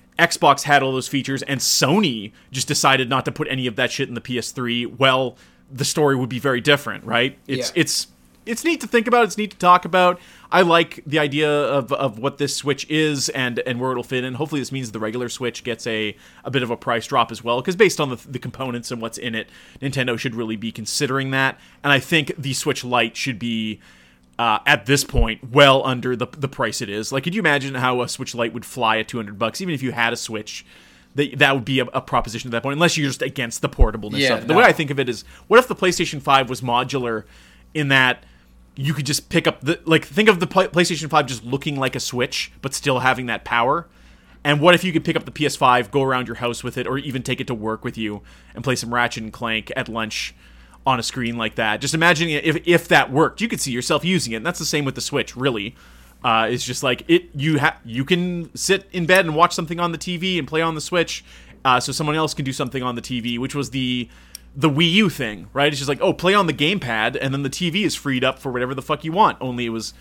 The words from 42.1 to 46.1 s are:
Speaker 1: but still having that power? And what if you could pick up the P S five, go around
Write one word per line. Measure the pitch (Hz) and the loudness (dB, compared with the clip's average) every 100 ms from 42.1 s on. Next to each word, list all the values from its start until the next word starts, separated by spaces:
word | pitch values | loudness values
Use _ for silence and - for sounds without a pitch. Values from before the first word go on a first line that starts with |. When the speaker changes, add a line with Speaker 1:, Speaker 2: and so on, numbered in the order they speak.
| 123 120 - - - | -4 -4 -4 -8 -10
Speaker 1:
but | 135 | -8
still | - - 127 | -4 -2 2
having | 127 127 127 | 2 2 -2
that | 107 | -6
power? | - 117 120 160 165 _ - - _ - | -2 0 2 0 -4 _ -20 -20 _ -6
And | 143 147 | 0 4
what | 160 | 6
if | 175 | 6
you | 180 | 4
could | 156 | -2
pick | 147 | 0
up | 160 | -2
the | - | -4
P | - 147 | -4 -4
S | |
five, | - 131 123 113 | 2 4 4 2
go | 143 | 0
around | 135 | 0